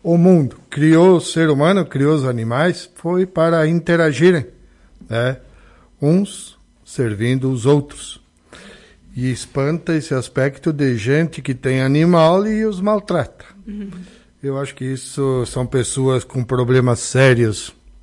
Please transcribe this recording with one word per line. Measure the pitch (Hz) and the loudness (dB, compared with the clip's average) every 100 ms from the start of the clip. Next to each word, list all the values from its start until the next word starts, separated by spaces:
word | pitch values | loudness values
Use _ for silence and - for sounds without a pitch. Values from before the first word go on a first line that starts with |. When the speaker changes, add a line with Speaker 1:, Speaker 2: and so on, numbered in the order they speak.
Speaker 1:
o | 170 170 | 0 4
mundo, | 180 175 127 - _ | 6 4 2 -4 _
criou | - 156 160 180 175 | 0 4 6 6 4
o | |
ser | 156 160 160 | 2 0 0
humano, | 139 160 196 156 | 2 2 2 -2
criou | 139 143 156 | -2 0 0
os | 131 | 0
animais, | 120 113 123 175 170 - - | -4 -4 -2 -2 -2 -10 -10
foi | 165 180 185 | -4 -2 -2
para | 165 165 165 156 | 0 0 2 2
interagirem, | 170 165 170 160 127 175 170 - - - _ _ - - | 0 0 0 2 2 4 2 -2 -14 -20 _ _ -20 -8
né? | 113 123 131 - - _ _ _ - | -4 -4 -4 -12 -20 _ _ _ -4
Uns | 143 180 202 - - - _ _ | 0 0 0 -8 -20 -20 _ _
servindo | - - 117 104 117 131 131 | -12 -6 -4 -2 -2 -2 -2
os | 127 120 | -2 0
outros. | 147 143 - - - _ _ _ - - - - _ - 127 | 0 0 -10 -20 -20 _ _ _ -20 -20 -20 -20 _ -16 -6
E | 127 | -6
espanta | 117 - 143 139 165 - 160 | -6 -6 -4 -2 -4 -2 -4
esse | - | -2
aspecto | 131 123 - 139 - 165 | -4 -4 -2 -2 -2 -4
de | 147 139 117 | 0 0 0
gente | 110 147 165 156 | 0 0 0 -4
que | 135 | -8
tem | 127 131 131 | -6 -2 0
animal | 131 147 170 175 160 185 208 | 2 2 4 4 4 4 0
e | 220 220 | 0 -2
os | 185 | -2
maltrata. | 202 214 208 180 120 - - - - | -2 -2 -2 -4 -4 -10 -20 -20 -16
Speaker 2:
Uhum. | 208 202 175 180 - _ _ | -12 -12 -14 -20 -20 _ _
Speaker 1:
Eu | 139 135 | -8 -6
acho | 139 | -8
que | - 131 | -8 -8
isso | 131 - - 135 127 120 | -8 -8 -4 -2 -2 -4
são | 127 123 | -4 -2
pessoas | 131 120 - 131 127 | -2 -2 -2 0 0
com | - 131 | -2 -6
problemas | 113 127 123 127 123 120 | -4 -2 2 2 2 0
sérios | - 131 135 120 113 101 - - - - | -2 2 4 4 2 -2 -10 -18 -20 -20